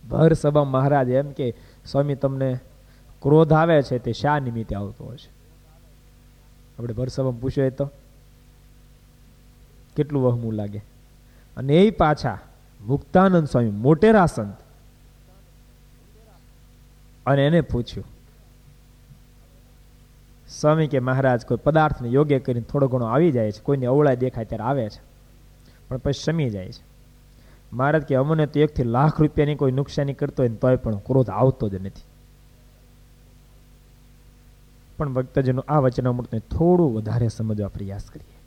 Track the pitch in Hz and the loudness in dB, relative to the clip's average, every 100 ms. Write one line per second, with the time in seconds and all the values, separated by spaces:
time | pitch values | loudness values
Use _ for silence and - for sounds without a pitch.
0 | - 117 160 156 147 147 143 131 139 143 | -6 2 2 2 2 0 0 0 0 0
1 | 127 127 143 139 127 - - - - 139 | 2 0 -2 -6 -8 -8 -18 -20 -6 -2
2 | 143 135 139 135 135 127 - - - - | -2 -2 -4 -4 -4 -6 -12 -20 -20 -20
3 | - - - 156 160 156 165 156 131 123 | -20 -6 4 4 6 4 4 2 2 -4
4 | 120 110 147 147 127 117 110 101 101 - | -6 -4 -2 -2 -2 -8 -8 -8 -8 -12
5 | 147 - - - - - - - - - | -18 -18 -20 -20 -20 -20 -20 -20 -20 -20
6 | _ _ - - _ - - - 117 110 | _ _ -20 -20 _ -20 -20 -12 -10 -6
7 | 127 - 131 120 131 139 131 131 139 - | -6 -4 -4 -4 -4 0 -2 -2 -8 -8
8 | _ - - - - - - - - - | _ -20 -20 -20 -20 -20 -20 -20 -20 -20
9 | _ _ - - - - - - - - | _ _ -20 -20 -20 -20 -20 -20 -12 -4
10 | 147 143 127 120 117 107 101 101 - - | -2 0 0 0 -4 -6 -6 -10 -16 -20
11 | - - - - - - 135 156 214 180 | -20 -20 -20 -20 -20 -8 2 4 4 4
12 | 160 147 135 98 - - - - 104 139 | 0 0 -4 -6 -14 -20 -20 -16 -4 -4
13 | - 185 190 180 151 127 117 101 127 160 | 0 4 4 4 2 0 0 0 2 4
14 | 214 220 165 - 101 98 - - - _ | 6 4 4 0 -8 -10 -20 -20 -20 _
15 | - _ _ - - - - _ - - | -20 _ _ -20 -20 -20 -20 _ -20 -20
16 | _ 220 220 - - - - - - - | _ -20 -20 -20 -20 -20 -20 -20 -20 -20
17 | - - - 139 139 170 - 120 117 107 | -20 -10 -2 2 4 2 0 -6 -6 -12
18 | - - - _ - - - - _ _ | -16 -20 -20 _ -20 -20 -20 -20 _ _
19 | _ - - _ _ - - - - - | _ -20 -20 _ _ -20 -20 -20 -20 -20
20 | _ - - - - - 151 156 151 131 | _ -20 -20 -20 -20 0 2 2 2 0
21 | 123 131 135 120 - 117 - 156 151 - | 0 0 2 0 -2 -2 2 2 2 0
22 | 120 131 151 135 131 120 113 143 135 123 | 0 2 2 2 0 -6 -4 0 0 0
23 | 113 127 175 123 107 104 - 139 123 139 | 0 2 2 2 -2 -4 -4 -2 2 2
24 | 147 123 127 123 110 110 110 139 107 - | 2 2 -2 -4 -8 -6 -4 -4 -4 -10
25 | - - - - - - - - - 127 | -20 -20 -20 -20 -20 -20 -20 -20 -12 -6
26 | 147 135 - 165 135 104 92 - - - | -4 -4 -2 -2 -2 -4 -12 -16 -20 -20
27 | - - - - - - - 117 139 156 | -20 -20 -20 -20 -20 -20 -14 -4 0 0
28 | 151 131 139 160 151 147 151 - 120 120 | 2 0 2 0 0 2 0 0 0 2
29 | 151 - 151 - 147 147 139 127 139 - | 2 2 0 2 -2 0 0 0 -4 -4
30 | 139 135 143 - 123 110 131 127 117 104 | -4 -4 -6 -2 -2 0 2 2 0 -6
31 | - 135 110 98 131 - 110 95 95 - | 0 0 2 2 0 2 -4 -6 -10 -14
32 | - - - - - - - _ - - | -20 -20 -20 -20 -20 -20 -20 _ -20 -20
33 | - _ - - - - - - - - | -20 _ -20 -20 -20 -20 -20 -20 -20 -20
34 | - - - _ - - _ - - - | -20 -20 -20 _ -20 -20 _ -20 -20 -6
35 | 147 127 127 - 131 127 - 151 131 120 | -4 -4 -2 -2 0 -2 0 0 2 0
36 | 123 123 120 113 - - 170 180 160 113 | -2 -4 -6 -8 -6 0 4 4 2 0
37 | 107 117 117 - 110 104 98 - 98 98 | -2 -2 -2 -2 -4 -4 -6 -8 -10 -12
38 | - - - - | -14 -20 -20 -20